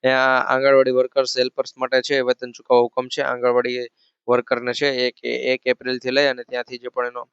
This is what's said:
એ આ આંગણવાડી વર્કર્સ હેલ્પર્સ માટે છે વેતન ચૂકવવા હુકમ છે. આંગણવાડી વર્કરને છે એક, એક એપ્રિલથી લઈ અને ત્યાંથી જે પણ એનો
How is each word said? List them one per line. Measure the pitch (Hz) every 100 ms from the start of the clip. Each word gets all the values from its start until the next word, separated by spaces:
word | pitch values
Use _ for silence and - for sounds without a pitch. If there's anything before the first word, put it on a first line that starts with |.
એ | 131
આ | 131 131 131
આંગણવાડી | - 131 135 135 131 127
વર્કર્સ | 127 - 127 127
હેલ્પર્સ | 127 - 135 -
માટે | 127 131
છે | - 143
વેતન | 127 127 123
ચૂકવવા | 120 - 123
હુકમ | 120 - 127
છે. | -
આંગણવાડી | 139 123 123 123 123 123 120 _ _ _ -
વર્કરને | 123 120 123 123
છે | 120 143 131
એક, | 123 - 120 123 127
એક | 131 127
એપ્રિલથી | 123 127 127 127
લઈ | 131 143
અને | 123
ત્યાંથી | 120 123 120 127
જે | 123
પણ | 127 123
એનો | 123 123